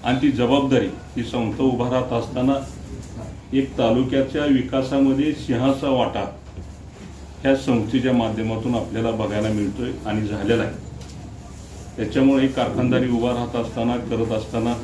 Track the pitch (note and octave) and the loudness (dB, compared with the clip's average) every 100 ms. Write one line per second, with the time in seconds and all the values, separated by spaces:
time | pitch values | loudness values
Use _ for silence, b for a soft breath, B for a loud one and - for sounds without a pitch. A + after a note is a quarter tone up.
0 | A#2+ C3 D3 A#2 A#2+ C#3 C3+ C3 G2 - | 0 2 2 4 4 4 4 4 2 -4
1 | - B2 A2 B2+ A2 - C3 A#2+ A#2+ B2+ | -10 -6 -4 -2 -2 2 2 2 2 0
2 | B2 E3 - B2+ B2+ C#3 - - - - | 0 -2 -2 0 2 2 -2 -12 -12 -12
3 | - - - - - C3+ C3+ - A#2 B2 | -12 -12 -12 -14 -2 0 0 2 2 4
4 | B2 C3+ C3+ D3 D3 C3+ A#2+ C3+ C3 C#3 | 2 2 0 0 4 4 4 0 0 2
5 | C3+ C3+ D3+ C#3+ - A#2+ C3 C3+ C#3+ C3 | 4 4 2 -2 -2 0 2 2 2 2
6 | A2+ A2 G2 - - - - - - - | 2 0 -6 -8 -16 -16 -14 -14 -16 -16
7 | - - - - C3+ C3+ C#3 A#2+ G#2 B2+ | -16 -16 -16 -4 2 2 4 2 2 0
8 | B2 B2 A2+ G#2+ A2 A2 B2 A#2 G#2 G#2+ | 2 2 2 0 -2 -2 0 -2 -2 -2
9 | A2+ A2 G2+ G#2 G#2+ G#2+ G2 - A#2+ - | -2 0 -2 0 0 0 -2 -2 -6 -6
10 | A2 G#2+ G#2+ G2+ G2 A2+ - - - - | -4 -2 -2 -2 2 2 2 -6 -12 -14
11 | - - - - - - - - - - | -14 -14 -14 -14 -16 -16 -16 -14 -14 -6
12 | A2 B2 C3+ C3+ C3+ C3 A#2 G#2+ B2 B2 | -2 4 6 6 4 2 -2 2 2 4
13 | B2+ A#2+ A#2+ A#2+ A#2+ A#2+ A#2 - A#2 A#2+ | 2 2 2 0 -2 -2 -4 -2 0 0
14 | A#2 A2+ A2+ A2 G#2+ A#2 A2+ A#2 | -2 -2 0 -2 -2 -2 0 -2